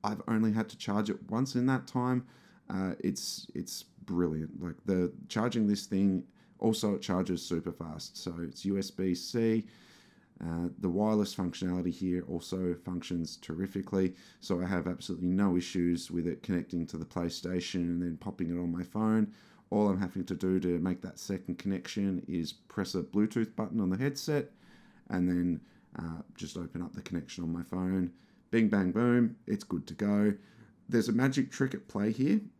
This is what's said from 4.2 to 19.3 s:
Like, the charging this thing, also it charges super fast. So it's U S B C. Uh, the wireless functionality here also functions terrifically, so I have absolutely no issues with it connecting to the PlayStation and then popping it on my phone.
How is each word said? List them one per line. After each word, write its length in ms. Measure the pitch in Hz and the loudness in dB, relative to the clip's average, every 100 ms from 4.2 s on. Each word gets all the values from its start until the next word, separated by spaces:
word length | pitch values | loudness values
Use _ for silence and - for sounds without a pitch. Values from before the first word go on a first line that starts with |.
| 87 78 80 - | 2 0 -6 -6
Like, 140 | 87 82 | -8 -6
the 280 | - 92 90 - - | 0 2 2 -2 -6
charging 400 | 113 120 117 104 | -2 0 2 2
this 180 | 101 - | 2 0
thing, 380 | 98 98 95 - _ _ - | 2 4 2 -4 _ _ 0
also 380 | 113 107 107 101 | 0 2 0 0
it 60 | |
charges 380 | - 92 92 87 | 0 0 2 -2
super 320 | - 85 85 | -2 -2 -2
fast. 460 | 80 82 80 - - | -8 -10 -10 -12 -10
So 160 | - 85 | -8 -6
it's 240 | 85 - | -8 -6
U 140 | 98 98 | -2 -2
S 120 | 95 | -2
B 240 | - 95 | -2 -2
C. 500 | 90 - 117 113 113 107 - - - - _ _ - | 0 -2 0 4 2 0 -14 -20 -20 -20 _ _ -10
Uh, 260 | 82 82 87 - | -6 -2 -4 -2
the 80 | 95 | 0
wireless 440 | 90 107 107 101 | 2 2 4 2
functionality 600 | - 90 82 92 90 87 | -2 -4 -2 -2 0 -2
here 320 | - 92 90 90 | -2 -2 -2 -2
also 480 | 85 - 92 90 87 | -6 -4 -2 -2 -2
functions 520 | - 87 - 90 80 - | -4 -6 -4 -4 -4 -8
terrifically, 800 | - 80 98 101 95 98 92 92 - - | -8 -4 -4 -4 -2 2 2 0 -20 -18
so 200 | - 90 | -4 -2
I 60 | 90 | 2
have 220 | 92 90 | 0 0
absolutely 400 | 85 - 85 90 | -4 -6 -2 2
no 280 | 92 101 90 | 4 4 4
issues 540 | 87 90 87 85 - | 2 2 2 2 0
with 160 | 87 85 | -2 -2
it 160 | 80 | -4
connecting 420 | - 87 - 87 82 | -2 -2 0 -4 -4
to 80 | 80 | -6
the 80 | |
PlayStation 720 | 78 - 85 - 87 90 87 92 | -6 -4 -4 -4 -4 -2 -2 -2
and 260 | 85 87 | 0 0
then 140 | 87 80 | -2 -4
popping 340 | 101 - 85 | -8 -4 -2
it 80 | 87 | -2
on 140 | 87 | -2
my 100 | 85 | -4
phone. 500 | 90 107 110 110 104 | -4 0 4 4 2